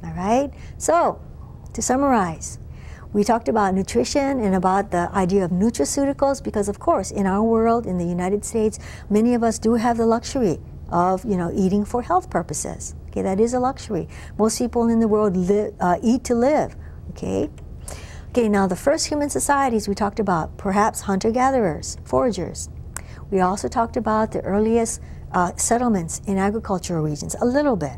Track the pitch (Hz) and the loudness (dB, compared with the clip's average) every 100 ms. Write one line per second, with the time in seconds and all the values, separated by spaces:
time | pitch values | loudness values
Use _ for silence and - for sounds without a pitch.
0 | 170 165 185 240 277 - - - - 330 | -10 -6 0 2 0 -6 -16 -8 2 4
1 | 285 - - - - - - - 226 262 | 4 0 -10 -16 -16 -16 -12 -8 -2 2
2 | 285 247 180 160 - - - - - - | 4 2 2 -4 -10 -12 -14 -16 -14 -16
3 | - 208 208 233 233 220 202 190 190 233 | -4 0 2 2 2 2 2 2 0 0
4 | 247 294 277 277 214 190 185 190 202 180 | 0 0 0 0 2 2 4 2 2 0
5 | 175 202 185 196 180 175 214 240 285 - | 0 0 2 2 2 2 2 2 -2 2
6 | 277 277 277 269 - 214 202 202 - 320 | 0 2 0 0 -2 -2 -2 -2 0 0
7 | 185 - 190 190 226 226 226 233 226 180 | 0 0 0 2 4 4 4 2 0 -2
8 | 170 175 180 208 - 233 220 - - - | -2 -2 0 -2 -2 0 0 -2 -14 -16
9 | - 208 233 240 226 220 220 233 233 233 | 0 4 4 4 2 2 2 2 2 2
10 | 226 233 - 277 226 147 - - - 175 | 2 2 0 0 2 0 -6 -14 -4 2
11 | 175 185 220 190 170 - 190 202 208 240 | 2 2 0 -2 0 2 2 2 0 -2
12 | 240 359 359 180 170 - - - - - | 0 0 0 -4 -2 -6 -6 -8 -10 -12
13 | - - 190 190 233 254 247 - - 190 | -10 -4 -2 2 2 2 0 -2 -4 -4
14 | 160 - - - 214 - 247 240 233 226 | -4 -10 -14 0 0 2 -2 2 2 4
15 | 226 214 214 185 180 202 208 - 180 175 | 4 4 2 2 2 2 0 -2 0 2
16 | 226 247 - 240 247 294 143 - - - | 2 2 2 2 4 4 0 -6 -14 -14
17 | - - - 185 - - - - - - | -14 -8 -4 -2 -2 -6 -16 -14 -12 -14
18 | - - - - 226 202 190 180 - 311 | -14 -14 -4 0 2 4 2 0 0 0
19 | - 302 294 - - 285 277 233 202 196 | 0 -2 0 -2 2 2 4 2 0 0
20 | 202 202 202 175 156 - 202 196 220 220 | -2 0 0 2 0 -6 -2 2 2 2
21 | - 190 220 226 262 269 208 147 - - | -2 0 2 2 2 4 2 -2 -6 -10
22 | - 254 262 196 165 - - - - - | -2 0 2 0 -6 -8 -12 -12 -12 -12
23 | - - - 190 185 196 247 262 233 247 | -14 -16 -2 2 2 2 -2 -2 0 0
24 | 220 214 220 - - 196 220 233 226 - | 0 2 0 -2 -2 0 4 2 2 -4
25 | - - - 180 175 - - 240 247 202 | -10 -14 -4 0 0 0 0 2 4 2
26 | 165 - - 196 196 220 - 190 - 170 | 0 -8 -2 0 0 0 -2 -4 -2 -2
27 | 156 147 165 - 240 262 294 220 147 | -2 -2 -6 -2 0 2 2 0 -2